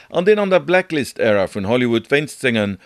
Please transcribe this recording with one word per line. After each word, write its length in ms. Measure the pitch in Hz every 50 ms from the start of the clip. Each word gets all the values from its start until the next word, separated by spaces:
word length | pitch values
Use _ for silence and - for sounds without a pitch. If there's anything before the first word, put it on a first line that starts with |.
| - -
an 160 | - 175 180
den 140 | 208 214 208
an 100 | 202 190
der 120 | 190 175
Blacklist-Ära 840 | 139 151 180 185 185 - 165 147 113 - - - - 113 104 101 92
von 220 | - - 107 95
Hollywood 420 | 98 120 127 123 117 117 117 113 -
wennst 320 | 139 143 147 - - -
singen 380 | - 127 117 110 104 101 95 - _